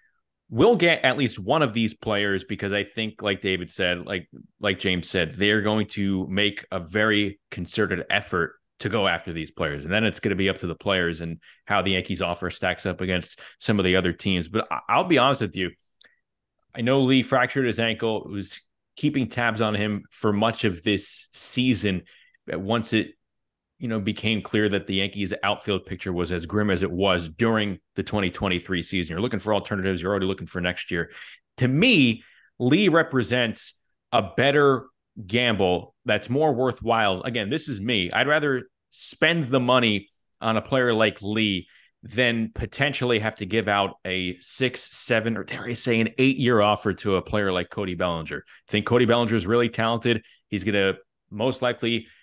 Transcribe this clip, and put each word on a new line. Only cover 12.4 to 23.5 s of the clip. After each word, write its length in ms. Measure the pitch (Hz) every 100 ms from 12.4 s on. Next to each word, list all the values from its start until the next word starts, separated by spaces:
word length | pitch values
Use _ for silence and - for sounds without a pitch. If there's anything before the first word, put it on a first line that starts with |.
| 90
stacks 340 | - 95 87
up 160 | 98 85
against 380 | 92 90 - - - -
some 200 | - 107
of 60 |
the 100 | 92
other 180 | 92 90
teams. 360 | 85 104 92 80
But 180 | 101 -
I, 80 | - -
I'll 160 | 120
be 140 | 180 151
honest 240 | 127 135
with 120 | 104
you. 160 | 95 90 - _ _ - _ _ _ _ _ _
I 60 | -
know 220 | 120 139
Lee 200 | 131 131
fractured 440 | 117 131 123 139 127
his 120 | 107
ankle. 460 | 113 110 113 110
It 80 | -
was 280 | 101 95 - - _ _ -
keeping 320 | 151 143 117
tabs 320 | - 117 110
on 140 | 110
him 280 | 104 107 104 -
for 220 | - 110
much 320 | 101 110 113
of 180 | 113 85
this 460 | 110 98 - - -
season. 680 | - - - 127 107 101 92 - _ _ _ -
Once 440 | 80 95 117 117
it, 200 | 107 92 - _ _ _